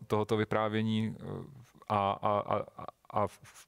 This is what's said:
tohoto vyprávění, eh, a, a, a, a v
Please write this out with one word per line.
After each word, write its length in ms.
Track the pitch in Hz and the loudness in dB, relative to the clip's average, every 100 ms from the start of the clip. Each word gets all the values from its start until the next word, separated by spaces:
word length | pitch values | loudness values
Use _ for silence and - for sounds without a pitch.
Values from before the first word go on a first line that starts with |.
| - | -2
tohoto 300 | 107 104 110 | 0 2 0
vyprávění, 800 | 107 110 110 110 110 110 110 - | 2 2 2 0 0 0 -2 -4
eh, 40 | 95 95 - - - - - | -10 -10 -12 -18 -20 -18 -2
a, 220 | 104 98 | 2 2
a, 460 | 101 110 101 - 104 | 2 2 0 0 -2
a, 280 | - - - - - | -2 -12 -14 -16 -4
a 180 | 110 101 | 0 0
v 400 | - - - | -2 -20 -20